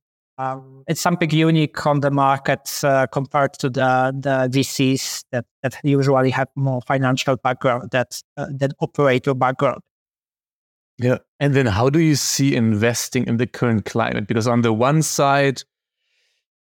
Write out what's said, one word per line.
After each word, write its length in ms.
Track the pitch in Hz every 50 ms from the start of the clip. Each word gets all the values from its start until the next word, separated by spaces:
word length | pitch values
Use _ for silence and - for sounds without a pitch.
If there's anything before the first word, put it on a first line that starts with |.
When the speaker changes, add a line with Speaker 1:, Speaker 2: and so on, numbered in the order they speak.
| _ _ _ _ _ _ _ -
Speaker 1:
um, 460 | 131 131 131 135 135 135 135 135 - -
it's 120 | 156 -
something 300 | - 180 175 170 170 151
unique 560 | 151 156 160 160 165 160 151 - - - -
on 140 | 151 143 143
the 100 | 139 139
market, 600 | 139 139 139 135 139 131 - - 139 - - - - -
uh, 240 | - 143 135 135 131 -
compared 440 | - 143 135 - - 147 139 135 -
to 160 | - - 135
the, 420 | 120 135 131 127 127 127 127 131 135 139
the 300 | 131 139 135 131 131 127
V 120 | 127 139
Cs 640 | 127 - - - 135 131 135 127 - - - - - _
that, 120 | - 120 - - _ _
that 140 | - 127 - - -
usually 460 | 147 139 139 131 139 135 131 131 131
have 180 | 120 131 135 - _
more 240 | 139 135 135 127 123
financial 540 | - - 139 135 135 127 135 135 - 143 131
background, 540 | - - 127 127 - - 131 120 127 131 120
that, 320 | - 127 120 - - - - _ _
uh, 100 | 143 143 -
than 200 | 143 131 143 135 143 -
operator 540 | 165 - - - 143 135 127 127 - 143 135
background. 460 | 127 131 127 135 - 143 131 - - - _ _ _ _ _ _ _ _ _ _ _ _ _ _ _ _ _ _ _ _ _ _ -
Speaker 2:
Yeah. 200 | 120 123 123 - - _ _ -
And 140 | 143 143 131
then 120 | 139 131
how 240 | 113 92 107 123 135
do 80 | 139 170
you 160 | 165 156 147
see 400 | 135 - - - - 139 139 139
investing 720 | 127 113 113 110 101 113 120 117 - - - - 123 120
in 100 | 123 117
the 100 | 113 123
current 380 | - - - 127 120 113 101 -
climate? 420 | - - 117 113 123 123 117 104
Because 200 | - 110 117 110
on 160 | 123 120 120
the 100 | 117 113
one 300 | 110 107 123 135 151 160
side, 600 | 147 - - - 143 139 139 143 139 139 127 - - _ _ _ _ _ _ _ _ _ _ _ _ _ _ _ _ _ _ _